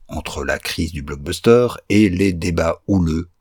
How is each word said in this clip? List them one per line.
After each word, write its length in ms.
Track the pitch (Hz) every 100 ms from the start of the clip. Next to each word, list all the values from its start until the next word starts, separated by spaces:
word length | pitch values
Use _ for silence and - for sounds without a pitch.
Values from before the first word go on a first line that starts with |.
| -
entre 380 | 80 - -
la 140 | 69 67
crise 320 | - - 82
du 100 | 80
blockbuster 640 | 71 71 73 87 117 120 120 - -
et 200 | 101 104
les 220 | 90 98
débats 480 | 85 90 82 82 - -
houleux 440 | 98 82 80 82 _